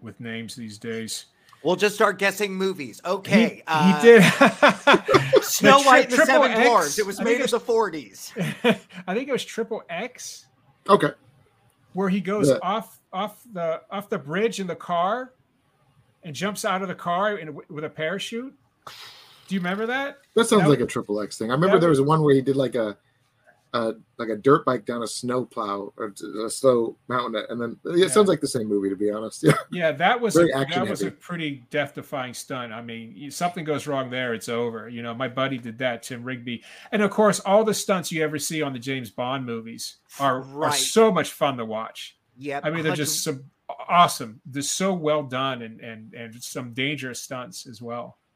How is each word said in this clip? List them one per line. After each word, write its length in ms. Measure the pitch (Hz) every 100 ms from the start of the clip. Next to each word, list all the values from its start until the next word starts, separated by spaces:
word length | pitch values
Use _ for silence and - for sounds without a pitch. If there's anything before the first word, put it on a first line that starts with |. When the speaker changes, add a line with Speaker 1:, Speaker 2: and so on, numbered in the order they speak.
Speaker 1:
with 200 | 110 -
names 340 | 117 113 113
these 240 | - 110 107
days. 480 | 117 113 110 - - _ _ _
Speaker 2:
We'll 120 | 151 180
just 180 | 202
start 240 | 196 208 190
guessing 340 | 196 190 202
movies. 460 | 190 190 165 127 98
Okay, 520 | 170 190 190 214 226 -
Speaker 1:
He, 60 | -
Speaker 2:
uh, 320 | 160 180 175
Speaker 1:
he 60 | 233
did. 160 | 226
<laughs> 1200 | 170 - - - 277 - - 320 - 403 135 539
Speaker 2:
Snow 340 | - - - 277
Speaker 1:
The 60 |
Speaker 2:
White 200 | 277 262
and 80 | 247
the 40 | 254
Speaker 1:
Tri-, 80 |
Speaker 2:
Seven 160 | 320 269
Speaker 1:
Triple 20 |
X, 220 | 262 226 240
Speaker 2:
Dwarfs. 320 | 214 147 147
It 80 | 202
was 140 | 196
Speaker 1:
I 40 |
think 0 |
Speaker 2:
made 80 | 233
Speaker 1:
it 40 | 247
Speaker 2:
in 60 |
Speaker 1:
was, 80 | 262
Speaker 2:
the 80 | 233
forties. 720 | - 226 208 160 104 - -
Speaker 1:
<laughs> 60 | - 165 - 240 214 - 185 180
I 80 |
think 140 | 202 277
it 40 |
was 120 | 240
Triple 380 | - - 226 220 -
X. 580 | 175 247 - - - _ _ _ _ -
Speaker 3:
Okay. 220 | 196 143 - _ _ _ _ _ _ _
Speaker 1:
Where 160 | 180 196
he 120 | 202
goes 280 | 175 208 156
Speaker 3:
Yeah. 80 | 127
Speaker 1:
off, 380 | 180 214 - - _
off 300 | 185 208 - 240
the, 300 | 190 165 165 -
off 180 | 196 196
the 100 | 196
bridge 400 | 139 170 226 190
in 80 | 185
the 80 | 160
car 580 | - 170 185 240 254 _ _ _ _ _ _ _ _ _
and 100 | 175
jumps 300 | 127 190 202
out 180 | 214 185
of 60 | 190
the 60 | 165
car 400 | 175 175 208 202
in, 160 | 160 143 -
with 160 | 151
a 60 | 151
parachute. 640 | 151 156 196 - 226 269 - _ _ - - - - - - -
Do 60 |
you 60 | 190
remember 260 | 175 196 226
that? 320 | 262 277 - _
Speaker 3:
That 120 | - 226
sounds 160 | 214
Speaker 1:
That 40 | 156
Speaker 3:
like 100 | 131
a 40 |
Speaker 1:
was, 80 | 113
Speaker 3:
Triple 280 | 123 104 104
X 180 | 101 -
thing. 120 | 110
I 40 |
remember 220 | 131 185 190
Speaker 1:
that 40 |
Speaker 3:
there 100 | 170
Speaker 1:
was 100 | 139
Speaker 3:
was 80 | 139
one 140 | 160
where 120 | 147
he 60 | 135
did, 160 | 131 135
like, 180 | 127
a, 220 | 120 110 101 _ _ _ _ _ _ _
a, 200 | 120 113 113 _ -
like, 100 | 113
a 80 | 107
dirt 280 | 131 151
bike 200 | - 123
down 180 | - 120
a 40 | 113
snow 380 | - 123 127
plow 480 | 113 120 104 101 101 -
or 140 | 110
t-, 140 | 98 107 107
a 40 | 110
snow 480 | - 135 120 117 - -
mountain. 340 | 123 123 110 107
And 100 | 117
then 160 | 117 110 113
it 120 | 175
Speaker 1:
Yeah. 80 | 185
Speaker 3:
sounds 200 | 214 196
like 120 | 156
the 60 | 139
same 200 | 123 107
movie, 200 | 101 98
to 80 | 95
be 140 | 104
honest. 320 | 104 110 -
<laughs> 20 | 151
Yeah. 60 | 143 -
Speaker 1:
Yeah, 220 | 175 160
that 280 | 139 180 240
was 140 | 226 160
Speaker 3:
Very 140 | 170
Speaker 1:
a, 60 | 135
Speaker 3:
action 260 | 139 175
Speaker 1:
that 60 | 196
was 100 | 190
a 40 | 98
Speaker 3:
heavy. 100 | -
Speaker 1:
pretty 500 | - 170 156 131 117
death-defying 640 | 147 139 - - 143 127
stunt. 380 | 120 - 131 120
I 100 | 110
mean, 320 | 117 113 113 -
y-, 100 | 143
something 340 | - 175 180
goes 220 | 156 143 135
wrong 240 | 139 127
there, 220 | 127 123
it's 140 | 110 -
over. 380 | 117 120 113 110
You 140 | 120
know, 100 | 117
my 140 | 117 131
buddy 280 | 127 131 131
did 200 | 117 110
that, 240 | 131 117
Tim 200 | - 120
Rigby. 400 | 120 127 120 113 - - -
And 100 | 214
of 80 | 208
course, 300 | - 214 180
all 240 | 196 202
the 100 | 214
stunts 380 | 202 - 190 -
you 100 | 156
ever 160 | 151 151
see 240 | - 160
on 100 | 143
the 40 | 127
James 320 | 123 135 113
Bond 340 | - 123 135
movies 520 | 123 117 113 117 - - _ -
are, 200 | 139 131
are 0 |
Speaker 2:
Right. 320 | 135 139 151
Speaker 1:
so 360 | 143 - 220 220
much 220 | 175 -
fun 240 | - 147 123
to 80 |
watch. 520 | 113 110 110 - - _ _ 123
Speaker 2:
Yep, 260 | 143 139
Speaker 1:
I 60 | 156
mean, 140 | 165
they're 100 | 156
just 320 | 147 143 - 165
Speaker 2:
hundred 140 | 135
Speaker 1:
some 360 | - _ - - -
awesome. 520 | 175 175 - 120 113 -
They're 160 | 131
so 300 | 139 - 190
well 280 | 185 151 151
done 400 | 135 127 135 123
and, 180 | 113 110
and, 320 | 117 110 110
and 280 | 113 113 117
some 300 | - 143 123
dangerous 460 | 117 139 147 127 117
stunts 440 | - 127 123 - 135
as 140 | 113
well. 360 | 120 120 123 - _